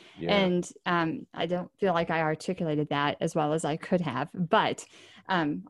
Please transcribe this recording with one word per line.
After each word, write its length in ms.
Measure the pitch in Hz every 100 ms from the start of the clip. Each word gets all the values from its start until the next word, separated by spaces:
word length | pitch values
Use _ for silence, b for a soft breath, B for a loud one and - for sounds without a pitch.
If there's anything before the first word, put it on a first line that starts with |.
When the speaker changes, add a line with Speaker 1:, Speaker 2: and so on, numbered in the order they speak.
| b b
Speaker 1:
Yeah. 180 | 165 202
Speaker 2:
And, 320 | 185 180 170 -
um, 420 | 185 170 165 160 -
I 140 | - 170
don't 240 | 180 180 -
feel 160 | 196
like 160 | 170 170
I 120 | 160
articulated 680 | 156 160 - 185 165 151 147
that 280 | 143 143 -
as 160 | 165 165
well 160 | 151
as 120 | 160
I 120 | 156 156
could 240 | - 180
have, 280 | 151 127 147
but, 500 | - 170 220 143 95 - b b b -
um, 340 | 185 151 175 -